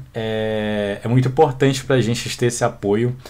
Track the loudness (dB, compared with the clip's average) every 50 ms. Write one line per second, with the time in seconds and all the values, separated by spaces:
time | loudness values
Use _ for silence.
0 | -12 -10 -8 -6 -4 -4 -2 -2 -2 -2 -2 -2 -2 -2 -2 -2 -2 -2 -4 -4
1 | -2 2 2 2 2 2 4 4 4 4 4 2 2 2 2 0 0 0 2 2
2 | 2 0 -2 -4 -4 -8 -4 -2 0 -2 0 0 -2 -2 -2 -2 0 0 2 2
3 | 0 -2 -4 -6 -12